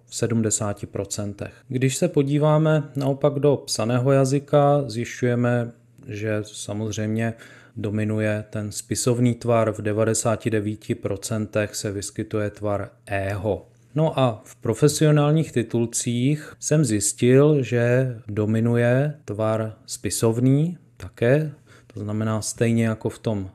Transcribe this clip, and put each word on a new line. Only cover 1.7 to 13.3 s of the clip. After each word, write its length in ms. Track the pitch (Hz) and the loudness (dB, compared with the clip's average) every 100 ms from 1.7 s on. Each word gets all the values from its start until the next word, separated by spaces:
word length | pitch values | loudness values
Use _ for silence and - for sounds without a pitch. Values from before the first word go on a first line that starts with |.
| 123 131 131 | -2 -2 0
se 120 | 175 | 0
podíváme 760 | 165 139 147 151 151 156 156 143 - | 2 2 2 2 4 4 2 0 -4
naopak 380 | 135 139 151 | -2 0 0
do 220 | 139 143 135 - | 2 2 2 -2
psaného 460 | - 113 123 127 | -4 0 2 4
jazyka, 720 | 135 135 143 143 147 143 143 131 | 4 4 0 2 4 4 4 0
zjišťujeme, 840 | 110 117 - 123 120 120 120 117 - _ _ - | -6 -8 -2 0 2 2 0 -2 -8 _ _ -12
že 320 | 104 110 107 | -8 -4 -4
samozřejmě 880 | 104 - - 104 110 104 107 110 113 113 - - - 110 | -6 -12 -10 -6 -6 -4 -2 -2 -2 -4 -14 -20 -20 -8
dominuje 680 | 104 107 107 107 107 107 107 | -4 -2 -2 0 0 -2 -4
ten 220 | 110 104 | -8 -8
spisovný 640 | 104 - 107 - 120 123 117 | -10 -8 -4 0 2 2 0
tvar, 360 | 120 117 110 | 0 2 2
v 100 | 101 | 0
devadesáti 680 | 104 104 110 113 120 110 117 | -2 0 0 0 0 -2 0
devíti 460 | 107 104 107 - 117 | -2 -2 -6 -6 -6
procentech 800 | 101 95 - 110 107 107 104 - | -4 -6 -6 -6 -2 -2 -4 -4
se 160 | 110 | -6
vyskytuje 580 | 98 95 - 107 110 104 | -6 -8 -8 -6 -4 -4
tvar 400 | 101 104 101 98 _ - | -4 -4 -4 -6 _ -8
ého. 600 | 98 95 | -4 -4